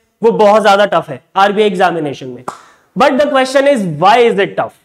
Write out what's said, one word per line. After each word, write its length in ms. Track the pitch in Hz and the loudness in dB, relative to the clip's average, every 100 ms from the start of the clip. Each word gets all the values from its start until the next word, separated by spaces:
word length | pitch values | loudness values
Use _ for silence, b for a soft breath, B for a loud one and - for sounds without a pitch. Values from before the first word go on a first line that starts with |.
| _ - | _ -4
वो 80 | 220 | -2
बहुत 320 | 185 208 214 | 2 4 4
ज्यादा 240 | 208 196 202 | 4 2 2
टफ 220 | 180 156 | -2 -4
है 160 | 131 _ 185 | -14 _ -2
आरबीआई 300 | 202 202 214 | 0 0 -2
एग्जामिनेशन 600 | 185 185 165 147 131 131 | 0 -2 -2 -6 -8 -14
में। 180 | 123 123 B B B B - | -16 -16 B B B B -2
But 120 | 277 | 0
the 140 | 262 285 | 0 -2
question 360 | 269 262 277 | -2 0 0
is, 160 | 277 277 185 147 | 0 0 -2 0
why 140 | 180 233 | 2 4
is 180 | 233 | 2
it 140 | 196 185 | 0 -4
tough? 240 | - 120 _ | -4 -8 _